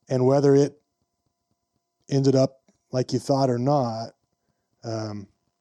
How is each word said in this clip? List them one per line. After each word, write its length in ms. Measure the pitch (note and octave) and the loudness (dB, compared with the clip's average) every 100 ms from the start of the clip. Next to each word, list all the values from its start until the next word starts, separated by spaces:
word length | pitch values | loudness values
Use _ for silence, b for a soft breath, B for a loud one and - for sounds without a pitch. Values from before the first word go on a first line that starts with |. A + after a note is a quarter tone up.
| _ | _
and 180 | C3 B2+ | 0 2
whether 300 | C#3 C#3+ C#3 | 2 4 4
it 240 | C#3+ - _ _ _ _ _ _ _ _ _ _ _ _ - | 2 -4 _ _ _ _ _ _ _ _ _ _ _ _ -4
ended 260 | C#3 C3+ C3 | 0 2 2
up 260 | C3+ - _ _ _ | 0 -2 _ _ _
like 200 | C3 B2 | -6 -4
you 80 | B2+ | -4
thought 300 | - C#3 C3+ | -2 0 0
or 80 | A#2+ | 0
not, 520 | B2+ D3 A#2+ A2+ A2+ - _ _ _ _ _ _ A#2 | 0 0 -2 -6 -12 -18 _ _ _ _ _ _ -10
um, 420 | A2 G#2+ G#2 G2 _ _ _ | -8 -8 -12 -16 _ _ _